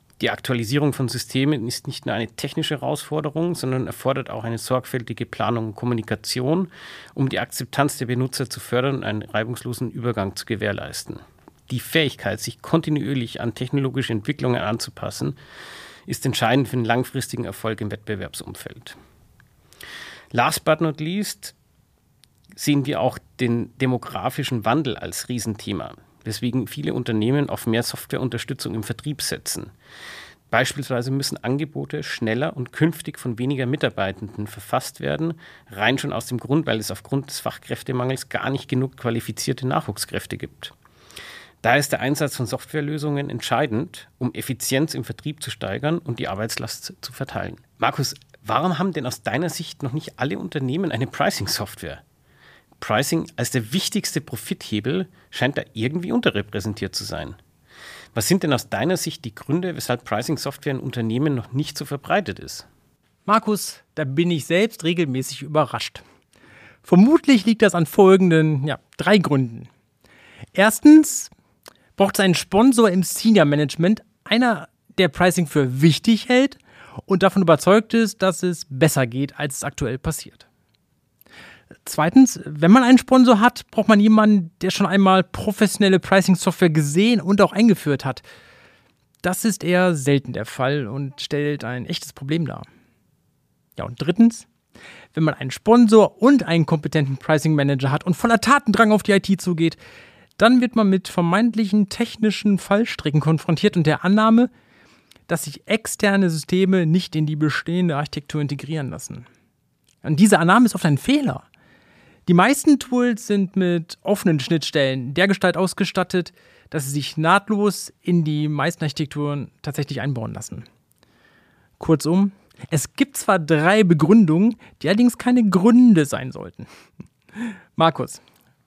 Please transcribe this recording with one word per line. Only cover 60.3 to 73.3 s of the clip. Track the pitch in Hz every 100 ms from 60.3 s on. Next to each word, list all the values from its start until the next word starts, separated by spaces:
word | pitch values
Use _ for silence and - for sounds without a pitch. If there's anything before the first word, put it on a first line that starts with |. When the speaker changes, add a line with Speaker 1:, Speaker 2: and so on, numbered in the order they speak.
| 143 - - - 131
Speaker 1:
in |
Unternehmen | 131 123 113 113 151 135
noch | 110
nicht | 127 151 -
so |
verbreitet | 143 143 - 180 190 95
ist? | 69 - - _ _ _ _ _ -
Speaker 2:
Markus, | 214 214 214 - - _ -
da | 147
bin | 135 170
ich | 170 -
selbst | 170 226 - 156
regelmäßig | 175 165 131 131 131
überrascht. | 139 151 143 113 - - - _ _ _ _ - - _
Vermutlich | - 180 220 320 - 254 185
liegt | 220
das | 208 170
an | 165
folgenden, | - 190 190 185 160 156 147 143
ja, | 139 _ -
drei | - 208
Gründen. | - 143 127 117 127 _ _ _ _ _ _ - -
Erstens | - 202 - 294 311 302 - - _ _ _ - - _ -
braucht | 196 -
es |
einen | 190
Sponsor | 170 - 190 247 240 226
im | 180
Senior-Management, | 175 - 226